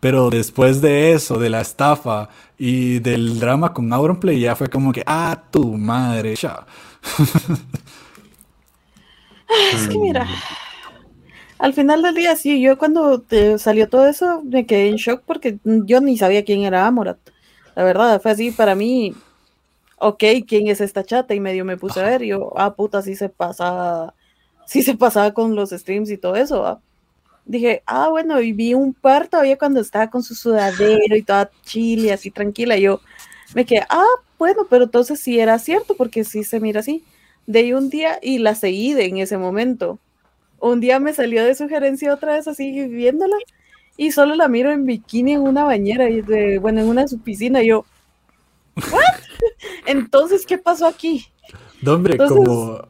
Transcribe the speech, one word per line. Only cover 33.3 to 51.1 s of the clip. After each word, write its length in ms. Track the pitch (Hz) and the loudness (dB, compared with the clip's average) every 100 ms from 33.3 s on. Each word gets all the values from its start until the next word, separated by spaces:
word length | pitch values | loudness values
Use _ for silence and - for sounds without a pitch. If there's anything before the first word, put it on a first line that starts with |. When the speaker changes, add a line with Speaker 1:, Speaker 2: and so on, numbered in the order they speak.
| - - | -20 -10
Speaker 2:
me 100 | - 247 | -4 2
quedé, 180 | 226 - | 0 2
"Ah, 140 | 320 403 494 _ _ | 2 4 2 _ _
bueno, 280 | 330 403 381 | 0 0 2
pero 140 | 247 | 4
entonces 360 | 247 240 247 294 | 4 2 0 -4
sí 200 | - 233 | -2 0
era 180 | 226 226 | 2 2
cierto, 380 | 226 349 453 381 | 0 -4 -2 -4
porque 280 | 247 226 | -2 -4
sí 200 | 220 214 | -6 -6
se 160 | 208 226 | -6 -4
mira 200 | 220 208 | -4 -4
así". 240 | 220 311 _ _ _ _ - | -4 -8 _ _ _ _ -2
De 140 | 220 | 0
ahí 120 | 240 | 2
un 160 | 254 269 | 0 -2
día, 280 | 302 320 - | -2 -4 -4
y 160 | 247 262 | -4 0
la 160 | 214 | 0
seguí 380 | 214 202 190 233 | 0 -2 -2 -2
de, 120 | 285 190 | 0 0
en 120 | 190 | -2
ese 200 | 190 202 | -4 -4
momento. 600 | 185 196 240 247 175 190 _ _ _ _ _ _ | -4 -2 -2 -2 -6 -8 _ _ _ _ _ _
Un 200 | 240 240 | -2 0
día 200 | 240 262 | 2 2
me 120 | 285 | 0
salió 300 | 302 247 233 | -2 -2 0
de 100 | 233 | 0
sugerencia 600 | 262 294 302 277 269 294 | 0 -2 -2 -2 -2 -2
otra 200 | 285 311 | -2 -2
vez 140 | 302 302 | -4 -4
así 400 | 294 277 269 269 | -8 -8 -8 -8
viéndola, 480 | 233 240 285 381 415 494 _ _ _ _ _ | -2 -2 0 -2 -2 -6 _ _ _ _ _
y 160 | 302 | -4
solo 220 | 294 285 311 | 2 2 4
la 120 | 311 | 2
miro 240 | 233 262 | 2 0
en 140 | 294 262 | 0 -2
bikini 480 | 226 - 226 254 | -4 -6 -2 0
en 80 | 294 | 0
una 220 | 277 269 | 0 2
bañera, 460 | 294 233 202 233 247 | 2 0 0 0 0
y 120 | 226 | 0
de, 360 | 208 214 208 196 | 0 0 2 0
bueno, 220 | 202 220 | 0 0
en 60 | 220 | 2
una 140 | 240 | 2
de 60 | 277 | 0
su 120 | 247 | -4
piscina, 400 | 233 202 233 262 | -10 -6 0 2
y 60 | 226 | 4
yo, 180 | 220 - _ _ _ _ _ _ _ _ - - | 2 0 _ _ _ _ _ _ _ _ -12 -4
"¿What?". 100 | 349 659 - - - 453 - | 0 2 0 -8 -6 -6 -6
<laughs> 260 | 427 359 - | -18 -14 -4
Entonces, 600 | 277 226 269 320 381 - | -4 2 2 2 0 -2
¿qué 120 | 370 | -4
pasó 280 | 349 339 330 | -2 0 0
aquí? 400 | 330 320 | -2 -6